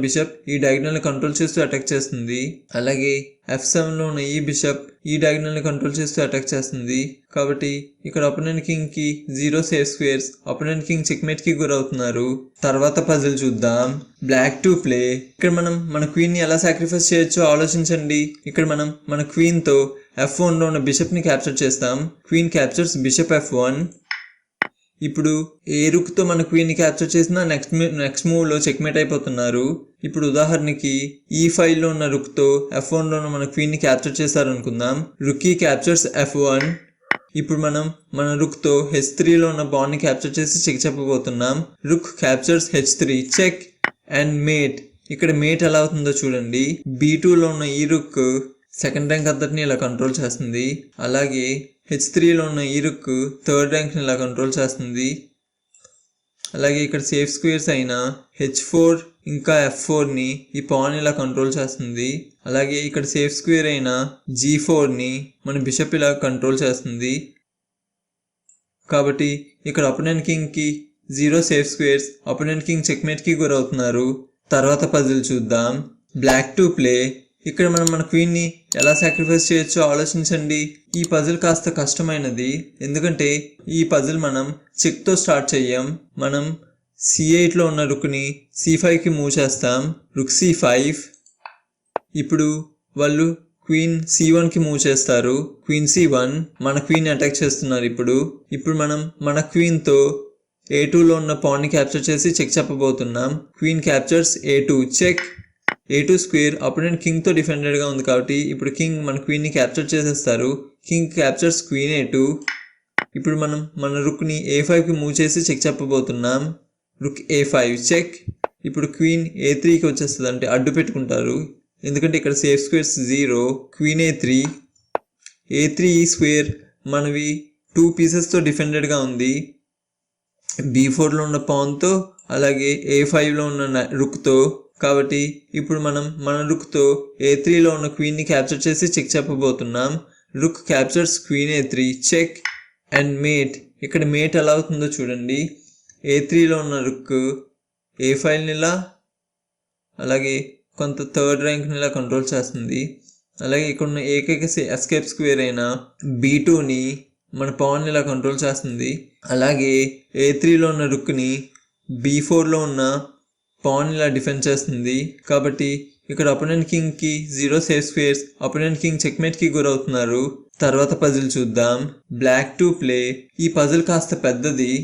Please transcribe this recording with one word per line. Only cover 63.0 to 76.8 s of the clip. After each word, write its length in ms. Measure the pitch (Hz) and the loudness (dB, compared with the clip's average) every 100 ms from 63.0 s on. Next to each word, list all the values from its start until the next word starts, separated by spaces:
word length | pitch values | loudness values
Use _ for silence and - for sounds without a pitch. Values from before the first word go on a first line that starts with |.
సేఫ్ 300 | 139 147 143 | -2 0 -2
స్క్వేర్ 320 | 143 165 165 151 | -2 0 2 2
అయిన 240 | 143 127 127 143 - - | 0 -2 -2 -4 -8 -10
జీ 240 | 123 139 147 | -2 0 0
ఫోర్ని 540 | 147 156 139 123 127 135 143 _ 139 | 2 2 2 0 -4 -8 -12 _ -6
మన 120 | 139 | -4
బిషప్ 360 | 131 131 156 | -2 -2 -2
ఇలా 180 | 156 143 | 2 2
కంట్రోల్ 460 | 143 135 127 131 135 | 2 -2 0 0 2
చేస్తుంది. 520 | 135 127 127 117 127 160 - _ _ _ _ _ _ _ _ _ _ _ _ _ _ _ - | 0 -2 -6 -6 -4 -4 -8 _ _ _ _ _ _ _ _ _ _ _ _ _ _ _ -4
కాబట్టి 400 | 143 143 139 147 143 - _ 151 | 0 0 0 -2 -4 -10 _ -6
ఇక్కడ 180 | 156 | 0
అపోనెంట్ 420 | 139 127 160 165 165 | 0 0 -2 -2 -2
కింగ్కి 420 | 160 147 160 151 151 - _ - | -2 -4 -2 -2 -4 -10 _ -10
జీరో 320 | 135 147 165 | 0 2 4
సేఫ్ 280 | 165 147 143 | 4 2 0
స్క్వేర్స్, 380 | - 143 135 135 - - | 0 2 2 0 -10 -8
అపోనెంట్ 380 | 127 151 156 | -4 -4 -4
కింగ్ 260 | 151 165 151 | -2 -2 -2
చెక్మేట్కి 440 | 139 151 151 170 | -2 -4 -4 0
గురవుతున్నారు. 920 | 160 151 135 127 131 120 120 127 135 - _ - | 2 2 2 0 0 0 0 0 -4 -10 _ 0
తర్వాత 300 | - 139 143 | 2 4 2
పజిల్ 380 | 156 151 131 135 127 | 2 2 2 2 0
చూద్దాం. 400 | 123 110 117 120 139 - _ _ 131 | -2 0 0 0 -2 -8 _ _ -2
Black 240 | 131 131 131 - | 2 2 0 2
to 60 | 175 | 2
play. 240 | - | 4